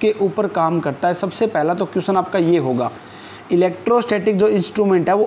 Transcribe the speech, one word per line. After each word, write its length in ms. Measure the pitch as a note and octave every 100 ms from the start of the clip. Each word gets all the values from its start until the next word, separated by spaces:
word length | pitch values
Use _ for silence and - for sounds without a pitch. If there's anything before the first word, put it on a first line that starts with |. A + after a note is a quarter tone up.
के 140 | G#3+ G#3+
ऊपर 260 | G3 - G3+
काम 300 | E3+ E3 E3+
करता 280 | D3+ B2+ A3+
है। 60 |
सबसे 320 | F3 F#3+ - A3
पहला 280 | E3 D3+
तो 100 | F3+ F#3+
क्वेश्चन 300 | F#3+ F#3 F#3
आपका 220 | - G3
ये 200 | E3+ E3+
होगा, 320 | C3 B2 A#2 - - - - - -
इलेक्ट्रोस्टैटिक 840 | F3 F#3 F3+ - A#3+ A#3 G#3 G3 G3
जो 100 | G#3+
इंस्ट्रूमेंट 600 | G#3 F3 - G3+ F#3 E3+
है 60 |
वो 100 | G3+